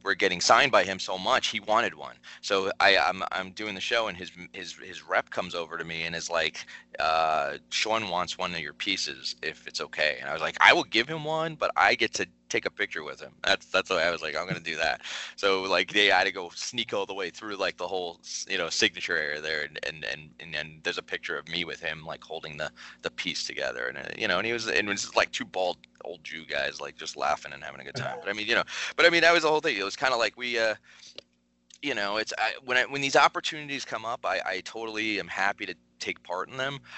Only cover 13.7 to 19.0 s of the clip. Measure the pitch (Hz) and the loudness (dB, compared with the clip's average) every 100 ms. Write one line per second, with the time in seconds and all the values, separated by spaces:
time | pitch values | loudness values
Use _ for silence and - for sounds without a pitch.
13.7 | 92 - 92 85 82 78 76 90 90 82 | 0 2 2 2 0 -2 -4 -4 -6 -6
14.7 | 80 80 57 - - - - 101 95 95 | -2 0 -2 -6 -10 -10 0 2 2 4
15.7 | 90 92 101 101 92 95 92 87 - - | 2 4 4 6 6 4 0 -8 -8 -8
16.7 | 123 113 107 98 98 90 - 107 98 92 | -6 -4 -4 -4 -4 -6 -8 -8 -2 -2
17.7 | 82 90 92 87 85 - - - 95 82 | -2 -4 -4 -4 -8 -10 -10 -4 -2 0
18.7 | - 110 90 | 2 0 0